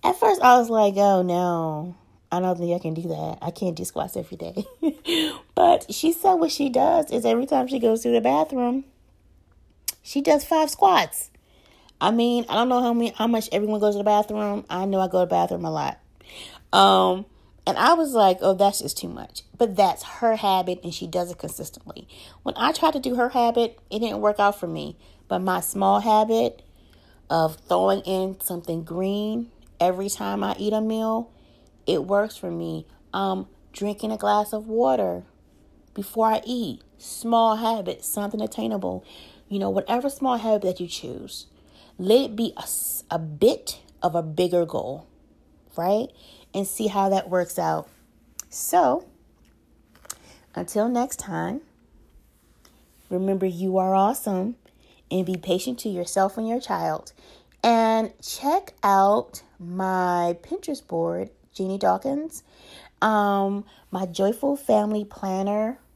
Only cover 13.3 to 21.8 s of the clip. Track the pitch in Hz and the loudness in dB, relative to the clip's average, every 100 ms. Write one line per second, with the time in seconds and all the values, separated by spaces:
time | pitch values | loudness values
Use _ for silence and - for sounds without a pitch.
13.3 | 233 220 190 208 214 208 202 202 208 208 | 0 0 -2 0 2 2 2 4 4 2
14.3 | 214 208 208 - 180 196 196 185 185 175 | -2 -2 -4 -6 -4 0 0 2 2 2
15.3 | 175 175 180 165 156 139 - _ _ - | 2 0 -2 -4 -4 -4 -8 _ _ -20
16.3 | - - - _ - 196 190 185 185 208 | -20 -20 -20 _ 6 8 8 4 2 -4
17.3 | _ _ _ - 185 233 339 311 247 196 | _ _ _ -4 2 4 4 4 4 4
18.3 | 185 - 190 202 - - - 175 - - | 6 2 4 2 2 -6 -8 -10 -12 -14
19.3 | - - - 233 190 190 160 - - 233 | -18 -20 -2 -2 4 2 2 -8 -2 0
20.3 | 220 208 190 180 180 175 170 180 180 175 | 2 2 0 0 -6 -8 -10 -6 -4 -4
21.3 | 175 - - - - | -8 -12 -12 -14 -16